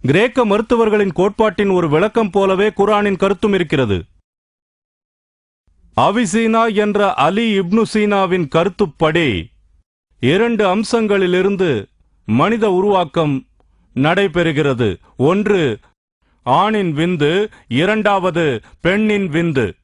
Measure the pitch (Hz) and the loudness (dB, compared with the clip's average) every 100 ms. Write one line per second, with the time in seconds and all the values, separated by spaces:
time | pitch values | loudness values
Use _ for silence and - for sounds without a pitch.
0 | 127 269 254 247 226 202 226 240 220 208 | 0 0 0 0 0 0 0 0 2 2
1 | 196 170 190 208 220 180 202 185 165 151 | -2 0 -2 0 -2 0 0 0 0 0
2 | 208 233 214 196 196 190 214 208 202 208 | 0 0 -2 0 0 0 0 0 0 2
3 | 208 190 196 196 220 190 165 151 120 92 | 0 0 -2 0 0 0 0 -2 0 -2
4 | 80 _ _ _ _ _ _ _ _ _ | -6 _ _ _ _ _ _ _ _ _
5 | _ _ _ _ _ _ _ _ _ - | _ _ _ _ _ _ _ _ _ 0
6 | 139 208 220 208 226 226 233 208 208 208 | 0 2 0 0 0 0 0 0 0 0
7 | 202 - 147 196 233 196 175 220 214 220 | 0 2 0 0 0 0 0 0 0 0
8 | 208 202 190 185 156 160 175 180 190 - | 0 0 0 -2 0 0 -2 -2 -4 0
9 | 160 160 156 92 80 _ _ _ _ _ | 0 0 0 -2 -8 _ _ _ _ _
10 | _ _ 120 175 233 226 202 190 214 233 | _ _ 0 2 0 0 0 0 -2 -2
11 | 214 196 185 180 190 196 185 117 98 _ | 0 0 2 0 0 0 0 -2 -6 _
12 | _ _ - 113 175 233 214 185 202 196 | _ _ -2 0 2 0 0 2 2 0
13 | 170 - 151 135 - _ _ _ _ - | 0 -2 -2 -4 -8 _ _ _ _ -2
14 | 143 185 196 160 165 147 143 123 117 87 | 0 2 0 0 0 0 0 0 0 -2
15 | _ _ 139 185 208 196 147 104 _ _ | _ _ 0 2 0 0 0 -4 _ _
16 | _ _ _ _ - 139 202 214 185 143 | _ _ _ _ -2 0 2 0 -2 -2
17 | 170 180 147 180 214 - _ 120 180 220 | -2 0 0 0 -4 -8 _ -2 0 0
18 | 208 196 185 165 160 117 - - 170 196 | 0 0 0 -2 -2 -2 -8 -6 -2 0
19 | 214 208 190 151 170 135 107 - | 0 -2 -2 -2 0 0 -2 -6